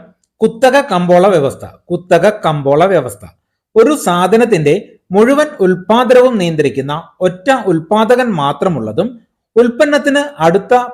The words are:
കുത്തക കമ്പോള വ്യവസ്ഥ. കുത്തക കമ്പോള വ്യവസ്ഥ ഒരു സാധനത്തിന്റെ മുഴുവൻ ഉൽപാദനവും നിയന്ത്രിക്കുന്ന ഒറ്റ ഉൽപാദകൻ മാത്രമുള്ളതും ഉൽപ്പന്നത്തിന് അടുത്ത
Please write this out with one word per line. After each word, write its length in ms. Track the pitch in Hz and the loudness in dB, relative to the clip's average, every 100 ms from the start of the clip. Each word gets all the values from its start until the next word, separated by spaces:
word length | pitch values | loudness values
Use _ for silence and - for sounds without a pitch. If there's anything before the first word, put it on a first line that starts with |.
| - _ _ - | -14 _ _ -4
കുത്തക 400 | 220 226 254 277 | -4 0 2 2
കമ്പോള 460 | 277 180 175 175 190 | 0 -2 2 2 4
വ്യവസ്ഥ. 380 | 180 135 107 - | 2 -2 -6 -16
കുത്തക 640 | - - 175 - 170 185 | -18 -10 -8 0 2 2
കമ്പോള 560 | 214 175 151 139 143 185 | 0 -4 -2 0 2 2
വ്യവസ്ഥ 400 | 180 123 104 85 _ _ _ _ 220 | 0 -2 -12 -20 _ _ _ _ 2
ഒരു 200 | 247 302 | 2 2
സാധനത്തിന്റെ 1000 | - 175 180 220 240 190 147 180 - _ - | -2 0 0 2 0 0 0 -2 -4 _ -4
മുഴുവൻ 340 | 185 233 277 302 - | 0 2 2 -2 0
ഉൽപാദനവും 760 | 190 185 - 226 240 254 254 226 | -2 -2 0 0 4 4 4 2
നിയന്ത്രിക്കുന്ന 680 | 170 160 139 113 135 147 - - | -4 -2 -2 -2 -8 -8 -12 -6
ഒറ്റ 320 | 185 180 - 262 196 | -4 -4 -2 -2 0
ഉൽപാദകൻ 600 | 160 160 214 220 247 254 | -4 -2 -2 2 0 0
മാത്രമുള്ളതും 960 | 175 139 147 190 151 110 107 226 247 _ _ _ 220 | -2 -4 -2 -4 -4 -6 -4 -6 -8 _ _ _ 0
ഉൽപ്പന്നത്തിന് 840 | 240 233 294 294 294 277 285 - | 0 2 0 0 0 -2 -4 -2
അടുത്ത 320 | 165 175 - 247 247 | 0 0 0 0 0